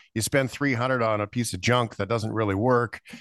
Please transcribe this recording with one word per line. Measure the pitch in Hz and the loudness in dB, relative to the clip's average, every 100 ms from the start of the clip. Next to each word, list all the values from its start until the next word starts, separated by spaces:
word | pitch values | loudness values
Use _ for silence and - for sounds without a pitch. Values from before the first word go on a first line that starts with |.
| - | -10
you | 113 | -6
spend | 107 139 131 | 0 0 0
three | - 143 | -2 -2
hundred | 120 127 127 | 0 0 0
on | 113 107 | 0 0
a | 104 | -2
piece | 120 113 | -2 -4
of | 92 | -2
junk | 90 123 117 - | 2 2 2 -2
that | 98 | -2
doesn't | 117 107 | -2 -2
really | 110 107 98 | -2 0 2
work. | 120 123 107 - - - | 2 2 2 -6 -16 -20